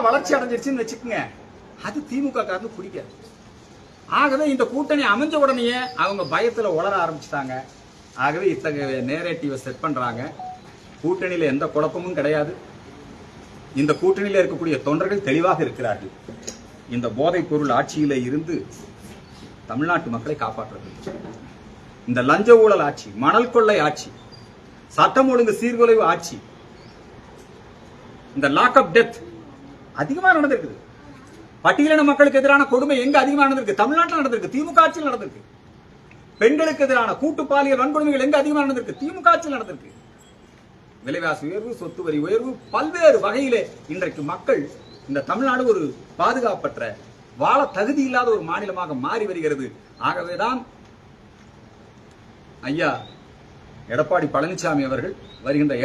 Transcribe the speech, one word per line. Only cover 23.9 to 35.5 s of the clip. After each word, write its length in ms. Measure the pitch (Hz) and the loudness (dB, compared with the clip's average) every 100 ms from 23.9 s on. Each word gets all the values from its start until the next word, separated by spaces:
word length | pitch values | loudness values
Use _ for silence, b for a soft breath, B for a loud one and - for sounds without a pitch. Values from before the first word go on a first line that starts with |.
| 151 - - - - - - - - - - | -2 -10 -18 -20 -20 -20 -20 -20 -20 -6 2
சட்டம் 340 | 185 262 262 | 4 6 4
ஒழுங்கு 200 | 247 233 202 | 4 2 2
சீர்குலைவு 420 | 233 233 233 226 170 | 0 4 6 6 4
ஆட்சி, 260 | 175 - - - - - - - - - - - - - - - - - - - - - 139 | 0 -4 -14 -16 -20 -20 -20 -20 -20 -20 -20 -20 -20 -20 -20 -20 -20 -20 -20 -20 -20 -12 -2
இந்த 120 | 135 151 | 0 4
லாக்அப் 360 | 247 269 202 226 | 4 4 6 4
டெத் 220 | 220 - - - - - - - - - | 4 0 -16 -18 -20 -20 -20 -20 -12 -6
அதிகமா 280 | 151 294 370 330 | -4 2 4 4
நடந்திருக்குது. 400 | 285 254 - 104 - - - - - - - - | 2 0 -4 -14 -20 -20 -20 -20 -20 -20 -20 -2
பட்டியலின 400 | 170 - 294 311 285 | 2 4 4 6 6
மக்களுக்கு 300 | 277 285 269 | 6 6 6
எதிரான 200 | 277 285 277 | 6 6 4
கொடுமை 240 | 247 277 269 | 2 2 2
எங்க 120 | 254 277 | 4 4
அதிகமா 220 | 277 285 277 | 4 4 4
நடந்திருக்கு? 340 | 269 208 190 | 2 0 0
தமிழ்நாட்டுல 380 | 240 311 339 330 | 2 2 2 0
நடந்திருக்கு, 340 | 269 233 180 | 0 -2 -4
திமுக 260 | 262 330 311 | -4 -2 2
ஆட்சியில் 240 | 320 330 294 | 2 0 -4
நடந்திருக்கு. 320 | 240 170 - - | -6 -8 -16 -20